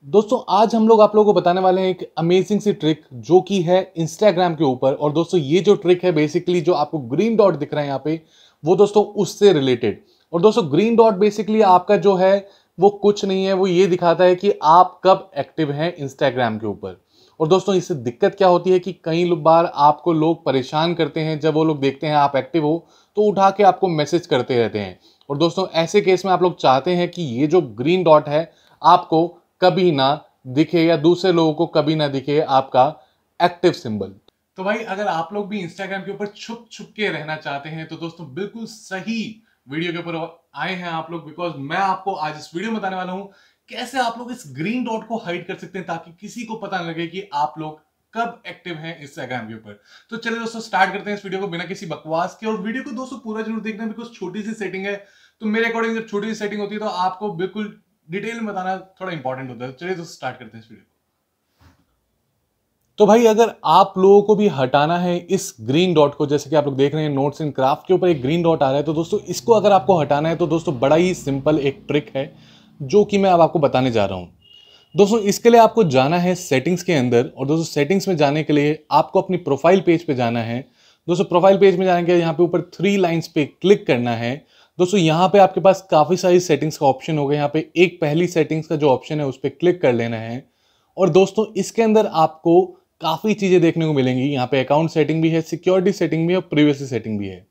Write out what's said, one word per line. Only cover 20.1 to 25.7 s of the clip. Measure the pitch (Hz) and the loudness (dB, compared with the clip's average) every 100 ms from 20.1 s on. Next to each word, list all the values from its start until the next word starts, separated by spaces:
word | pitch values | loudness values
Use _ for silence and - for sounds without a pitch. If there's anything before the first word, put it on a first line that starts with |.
लोग | 160 160 160 151 | 0 0 -2 -2
परेशान | 131 127 156 165 | -2 -2 -2 -2
करते | 165 151 165 | -2 -4 -2
हैं, | 156 156 | -4 -2
जब | 156 | 0
वो | 156 | 0
लोग | 160 151 | 0 0
देखते | 135 135 156 | -2 -2 -2
हैं | 151 | 2
आप | 143 135 | 2 0
एक्टिव | 127 170 147 | -2 -2 0
हो | 165 _ _ _ - | -2 _ _ _ 0
तो | |
उठा | 214 196 196 | 0 4 2
के | 196 | 4
आपको | 202 180 185 | 2 4 -2
मैसेज | 160 147 170 - | 0 -2 -2 0
करते | 202 - 123 | -2 0 0
रहते | 110 107 | 0 -2
हैं। | 98 92 _ _ _ | -8 -12 _ _ _
और | 143 | -2
दोस्तों, | 175 - 185 | -2 -2 -4